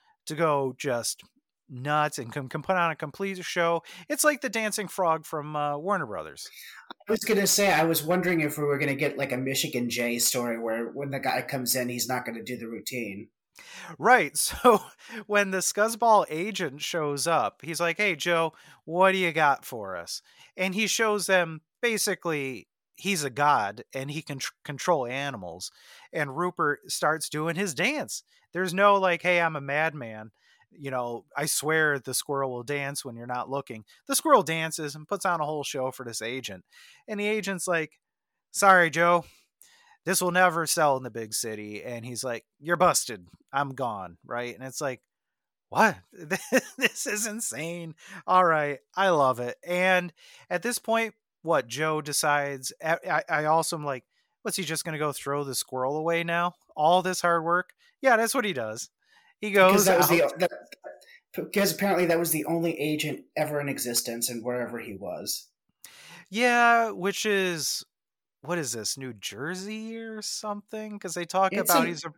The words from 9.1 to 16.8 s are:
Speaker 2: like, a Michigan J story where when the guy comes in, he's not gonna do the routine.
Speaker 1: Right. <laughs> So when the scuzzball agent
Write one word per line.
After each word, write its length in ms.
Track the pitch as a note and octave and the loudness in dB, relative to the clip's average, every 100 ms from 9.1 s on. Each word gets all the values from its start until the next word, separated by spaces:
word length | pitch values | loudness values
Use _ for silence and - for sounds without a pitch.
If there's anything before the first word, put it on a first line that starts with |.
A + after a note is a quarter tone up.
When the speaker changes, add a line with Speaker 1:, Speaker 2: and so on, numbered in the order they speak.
| - | -2
Speaker 2:
like, 160 | C3+ | -4
a 60 | B2+ | -2
Michigan 500 | C3+ C3+ C#3+ B2 A#2+ | -2 -2 -2 -2 -2
J 300 | A#2+ A#2+ A#2+ | -2 0 0
story 400 | A2+ B2+ A#2+ A#2 | 0 0 -2 -4
where 280 | A#2 A2+ A#2 | -4 -4 -4
when 220 | C#3 C#3 | -6 -8
the 100 | C3+ | -6
guy 200 | C3 C3 | -4 -4
comes 340 | - C3+ A#2+ | -4 -6 -2
in, 140 | C3 B2 | -2 -2
he's 200 | A#2+ A2+ | -4 -4
not 180 | B2 A#2+ | -4 -6
gonna 160 | A2+ | -10
do 160 | G#2 A#2+ | -10 -10
the 100 | A#2 | -10
routine. 600 | A2 - B2+ G#2+ G2 - _ _ - - - - D#3+ | -12 -8 -8 -8 -10 -14 _ _ -20 -20 -18 -16 0
Speaker 1:
Right. 380 | F#3+ B3 D3 - | 6 6 6 0
<laughs> 0 | |
So 460 | - - B3 G#3+ - - - A3+ G#3+ | -4 4 6 6 4 -20 -18 -14 0
when 240 | G#3 G3 | 2 2
the 80 | F#3+ | 0
scuzzball 680 | - - A3 A3+ A#3 G#3 D#3+ | -2 2 0 2 6 6 4
agent 540 | D#3 G#3 F#3+ D#3+ C#3+ | -2 -4 -4 -6 -6